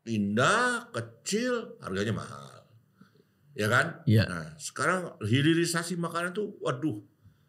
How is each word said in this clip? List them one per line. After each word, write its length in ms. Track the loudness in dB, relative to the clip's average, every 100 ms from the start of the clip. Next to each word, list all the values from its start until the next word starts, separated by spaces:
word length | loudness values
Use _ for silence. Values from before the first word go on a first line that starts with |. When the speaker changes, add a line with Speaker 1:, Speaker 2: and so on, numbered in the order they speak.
| -4
Speaker 1:
indah, 840 | -2 0 2 4 4 2 0 -4
kecil, 840 | -8 -8 -10 -4 -2 0 -2 -6 -12
harganya 340 | -6 -2 0
mahal. 500 | -2 -6 -12 -16 -20 -20 -20 _ _ -20 _ _ _ _
Ya 160 | -2 2
kan? 380 | 4 2 0 4
Speaker 2:
Iya. 180 | 6
Speaker 1:
Nah, 240 | 4 -2 -10 -12
sekarang 600 | -10 -2 0 0 -4 -8
hilirisasi 800 | 0 4 4 4 2 -2 -4 -4
makanan 340 | -4 -4 -4
tuh, 240 | -4 -6 -4
waduh, 420 | -4 -2 -2 -4 -8 _ -20 _